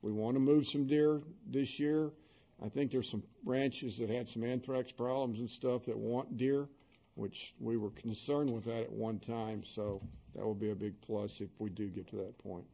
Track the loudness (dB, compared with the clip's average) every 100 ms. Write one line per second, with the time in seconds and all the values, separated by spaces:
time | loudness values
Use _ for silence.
0 | -2 0 2 4 8 8 6 2 4 6
1 | 6 4 -2 -14 -2 0 0 2 2 4
2 | 2 -4 -20 -20 _ -8 -6 0 0 0
3 | 0 -4 -6 -10 -2 2 2 0 -6 -4
4 | -2 -2 -2 -4 -2 -2 0 -2 -2 -2
5 | 0 2 0 -2 -4 -2 0 0 0 -2
6 | 0 0 -2 0 4 4 0 -10 -20 -20
7 | _ -6 -6 -6 -14 -6 0 0 0 -4
8 | -6 -4 0 2 2 0 -2 -2 -4 -2
9 | -2 -2 -4 -4 -2 -4 -6 -4 -2 -2
10 | -6 -14 -16 -4 -2 0 -2 0 -4 -6
11 | -4 -2 -2 -6 -10 -6 -6 -4 -4 -4
12 | -8 -6 -6 -8 -10 -10 -10